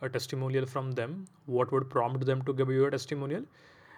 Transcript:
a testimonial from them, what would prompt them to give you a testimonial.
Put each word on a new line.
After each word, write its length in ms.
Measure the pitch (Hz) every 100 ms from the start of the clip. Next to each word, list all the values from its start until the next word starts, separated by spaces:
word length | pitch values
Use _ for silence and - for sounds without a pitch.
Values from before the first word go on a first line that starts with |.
a 80 | 131
testimonial 560 | 131 - 135 131 135
from 260 | 131 143 131
them, 340 | 123 117 185 185 _
what 260 | 143 123 127
would 200 | 135 131
prompt 340 | 131 120 131
them 160 | 131 131 131
to 80 |
give 160 | 131 131
you 160 | 131 139
a 40 |
testimonial. 540 | 135 - 143 139 180 285 _ - - -